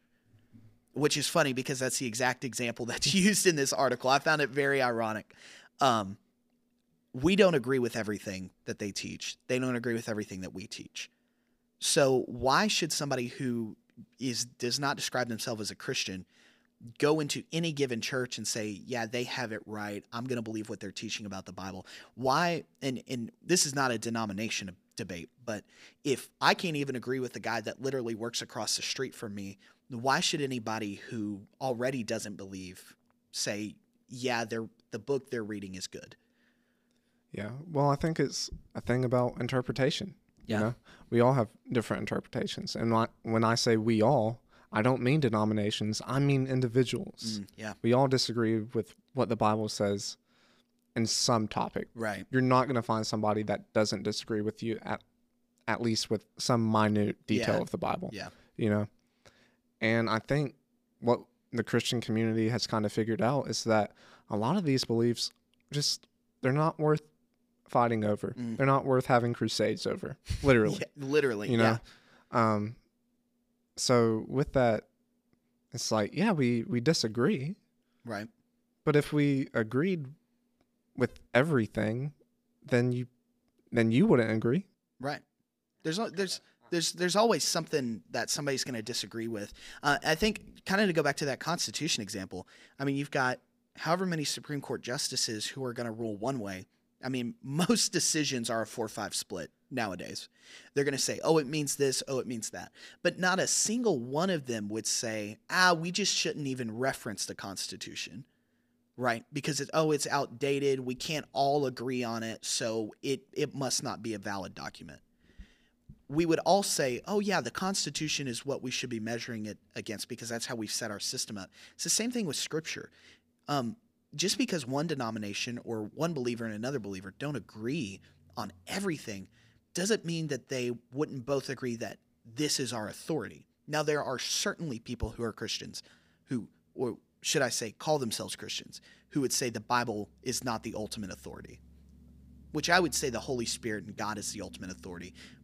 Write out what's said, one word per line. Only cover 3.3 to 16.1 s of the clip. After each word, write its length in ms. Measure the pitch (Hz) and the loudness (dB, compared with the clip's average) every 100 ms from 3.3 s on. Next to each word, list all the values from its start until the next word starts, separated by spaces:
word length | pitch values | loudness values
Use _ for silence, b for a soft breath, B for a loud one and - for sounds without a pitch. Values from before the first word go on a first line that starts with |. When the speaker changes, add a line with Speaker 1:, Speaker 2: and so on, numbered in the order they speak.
| 202 185 | 6 4
Speaker 1:
in 100 | 156 | 4
this 160 | 139 | 2
article. 360 | - 135 120 127 | 2 2 2 4
I 120 | 139 | 4
found 200 | 165 156 | 4 2
it 100 | 143 | 2
very 300 | 139 139 139 | 2 2 4
ironic. 540 | 127 117 113 107 - B B B B - | 2 2 -2 -4 -8 B B B B 2
Um, 360 | 139 113 98 98 _ _ _ _ _ _ _ _ _ | 4 4 0 -8 _ _ _ _ _ _ _ _ _
we 220 | 131 151 | 0 4
don't 200 | 196 190 | 8 8
agree 240 | 160 117 135 | 6 2 2
with 160 | 120 120 | 2 0
everything 540 | 104 101 - 92 92 - - | -4 -4 -4 -6 -8 -12 -12
that 120 | 104 | -6
they 120 | 104 | -6
teach. 440 | 95 98 90 - - - | -6 -8 -8 -10 -10 -4
They 100 | 127 | -2
don't 160 | 131 | 0
agree 200 | 123 120 | -2 -2
with 140 | 113 117 | -4 -2
everything 340 | 107 104 92 | -6 -6 -8
that 120 | 92 | -10
we 120 | 90 98 | -10 -12
teach. 420 | - - - - _ _ _ _ _ _ _ | -12 -14 -14 -14 _ _ _ _ _ _ _
So 420 | - - 139 131 - | 0 4 6 4 2
why 420 | 120 123 147 208 | -2 2 4 4
should 240 | - 160 | 2 0
somebody 340 | - 143 131 120 | -2 -2 -2 -4
who 500 | - 135 117 110 - _ - - - | -4 -4 -2 -4 -10 _ -20 -20 -8
is, 240 | 131 117 | -4 -4
does 340 | 120 - 123 120 | -6 -6 -4 -2
not 180 | 143 143 | -2 -2
describe 320 | - 127 120 | -2 -2 -2
themselves 320 | 113 - 110 | -4 -4 -4
as 100 | 104 | -6
a 40 | |
Christian 500 | - - 131 - | -8 -6 -4 -4